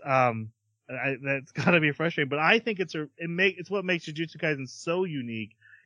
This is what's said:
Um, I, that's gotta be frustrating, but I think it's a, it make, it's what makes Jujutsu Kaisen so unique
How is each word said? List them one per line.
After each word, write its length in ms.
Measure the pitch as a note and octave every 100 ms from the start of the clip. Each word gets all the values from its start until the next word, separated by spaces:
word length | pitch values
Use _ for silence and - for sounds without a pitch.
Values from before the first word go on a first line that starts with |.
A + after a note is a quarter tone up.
Um, 460 | - C3 B2 A2+ A2 - _ _ -
I, 260 | B2+ C3+ C3
that's 300 | C#3 C3+ C3+
gotta 280 | - C3+ F3
be 120 | D#3
frustrating, 380 | C#3+ D#3+ E3 C#3
but 100 | C#3+
I 200 | D#3+ A3
think 200 | A3+ G3
it's 160 | F3 D#3+
a, 80 | D3+ -
it 120 | E3+
make, 280 | E3+ G3 F3+
it's 120 | F3
what 160 | G3+ F#3
makes 200 | F3 E3
Jujutsu 320 | D3+ E3 D#3
Kaisen 300 | E3 C#3+ C3
so 360 | - - F3 F#3+
unique 460 | D3 A#2+ A2+ G#2+ _ - -